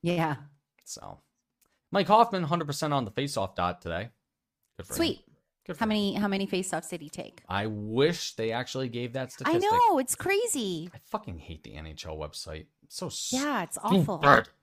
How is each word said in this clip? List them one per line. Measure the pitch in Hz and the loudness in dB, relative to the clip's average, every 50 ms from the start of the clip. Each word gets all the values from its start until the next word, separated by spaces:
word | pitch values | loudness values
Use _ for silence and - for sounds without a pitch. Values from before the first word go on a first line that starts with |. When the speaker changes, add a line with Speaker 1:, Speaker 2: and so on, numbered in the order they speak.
| - | 0
Speaker 1:
Yeah. | 170 175 170 160 156 147 - - - _ _ _ _ _ _ _ | 0 2 2 2 0 0 -4 -8 -18 _ _ _ _ _ _ _
Speaker 2:
So, | - - - - 50 50 - _ _ _ _ _ _ _ _ _ _ _ _ _ _ | -16 -16 -16 -14 -16 -18 -18 _ _ _ _ _ _ _ _ _ _ _ _ _ _
Mike | - 196 185 147 | 0 0 4 8
Hoffman, | 208 220 233 226 208 185 170 | 8 8 8 8 4 -2 0
hundred | 147 170 170 160 | 0 0 0 0
percent | 143 147 - - 151 147 | -2 -4 -2 0 2 2
on | 139 127 | 2 0
the | 104 | 0
faceoff | - - 135 143 143 - 95 95 - | -2 -4 -4 -2 -2 -2 -4 -2 -2
dot | - 90 90 90 - | 0 0 0 0 -2
today. | - 87 82 87 104 120 _ _ _ _ _ _ _ _ _ _ _ _ _ | -6 -6 -6 -4 -6 -8 _ _ _ _ _ _ _ _ _ _ _ _ _
Good | - 92 | -16 -12
for | - - | -8 -2
him. | |
Speaker 1:
Sweet. | - 330 - - - _ _ _ _ _ _ _ _ _ | -2 0 -2 -2 -6 _ _ _ _ _ _ _ _ _
Speaker 2:
Good | - 170 | -14 -4
for | - | -2
Speaker 1:
How | 233 | 0
Speaker 2:
him. | 220 | 0
Speaker 1:
many, | 214 214 208 202 - | 2 2 2 0 0
how | 190 208 202 | 0 0 0
many | 196 196 196 | 0 -2 -2
faceoffs | 196 196 180 185 - - 165 - - | -2 -2 -2 -2 -2 -4 -6 -6 -6
did | - 165 | -10 -10
he | 151 151 | -10 -12
take? | - - - - - - _ - | -12 -12 -12 -12 -14 -20 _ -4
Speaker 2:
I | 92 101 104 | -4 -2 -2
wish | 110 107 107 104 107 110 123 139 160 170 165 - - - | -2 -4 -6 -6 -4 2 4 4 4 4 0 -6 -8 -6
they | - 113 113 113 | -4 -4 -2 -2
actually | 120 127 - - 135 135 123 | -4 -4 -6 -6 -6 -6 -4
gave | 113 120 123 120 117 | -4 -6 -8 -6 -6
that | 131 127 | -6 -8
Speaker 1:
I | - | -8
Speaker 2:
statistic. | - - - - 330 349 370 415 | -10 -4 -2 0 2 2 4 4
Speaker 1:
know, | 440 494 480 453 370 269 | 4 6 6 6 6 4
it's | 262 - - | 2 0 -4
crazy. | - - 359 392 403 480 466 - 294 226 196 180 160 160 180 - | -4 0 0 2 2 2 0 0 -2 -2 -2 -2 -4 -6 -8 -14
Speaker 2:
I | - | -18
fucking | _ - - 208 - - 92 80 | _ -8 -8 -8 -6 -8 -12 -12
hate | 73 - 82 76 _ | -12 -14 -16 -14 _
the | - 52 | -14 -14
N | - 78 | -12 -12
H | 78 76 73 - | -12 -12 -12 -10
L | 82 78 | -10 -8
website. | 78 76 76 - - - - 80 80 73 _ _ _ _ | -8 -8 -8 -8 -12 -12 -12 -12 -12 -14 _ _ _ _
It's | _ - | _ -12
so | - 190 151 - - - - - | -10 -8 -8 -8 -8 -6 -2 -2
Speaker 1:
Yeah, | 262 277 294 285 226 180 | -2 -2 -2 -2 -2 -4
it's | - - - | -6 -8 -6
Speaker 2:
stupid. | - 214 - - - - | 0 4 4 4 4 4
Speaker 1:
awful. | 196 151 156 143 139 120 - - _ _ | 0 4 6 8 8 8 6 0 _ _